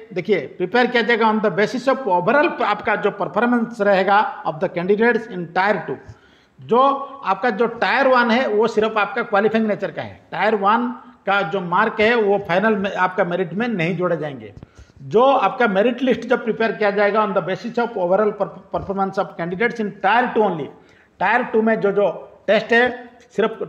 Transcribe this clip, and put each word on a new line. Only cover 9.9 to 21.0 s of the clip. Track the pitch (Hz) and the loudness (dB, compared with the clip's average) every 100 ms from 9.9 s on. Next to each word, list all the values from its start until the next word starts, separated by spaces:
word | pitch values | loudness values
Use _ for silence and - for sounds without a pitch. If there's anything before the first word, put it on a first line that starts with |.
का | 143 | -8
है। | 110 90 - | -12 -14 -12
tier | 160 208 214 | -2 0 2
one | 196 233 247 - - - 190 | 2 2 0 -8 -18 -10 -2
का | 196 | -2
जो | 175 190 | 0 -4
mark | 175 185 220 214 | -2 0 0 2
है | 214 240 | 2 4
वो | 202 202 202 | 2 0 0
final | 180 220 202 | 2 2 0
में | 196 180 | -2 0
आपका | 185 208 | -2 0
merit | 175 175 170 | -2 -2 -4
में | 185 247 | -4 -4
नहीं | 196 165 165 | -2 -2 0
जोड़े | 180 165 | -2 -2
जाएंगे। | 147 127 104 - - - - - | -4 -10 -16 -20 -20 -20 -20 -20
जो | 135 202 | 0 4
आपका | 269 262 190 - 226 | 4 4 2 2 2
merit | 190 240 247 | 4 2 0
list | 262 - | 0 0
जब | - 240 | 0 0
prepare | 226 208 220 | 0 -2 -2
किया | 196 208 | 0 0
जाएगा | 196 202 214 208 | 2 2 2 2
on | |
the | 190 165 | 0 -2
basis | 180 233 233 | -6 -4 -4
of | 233 | -4
overall | 202 175 196 214 208 | -2 0 2 2 0
per-, | 185 190 - 175 | -6 -6 -10 -8
performance | - 196 190 202 | -6 -4 -2 -2
of | 170 - | -6 -6
candidates | 170 185 233 226 | -8 -2 -4 -2
in | 208 - 190 | -8 -2 0
tier | 233 247 | 2 2
two | 226 208 | 0 0
only। | 160 131 - - _ | 0 -8 -14 -20 _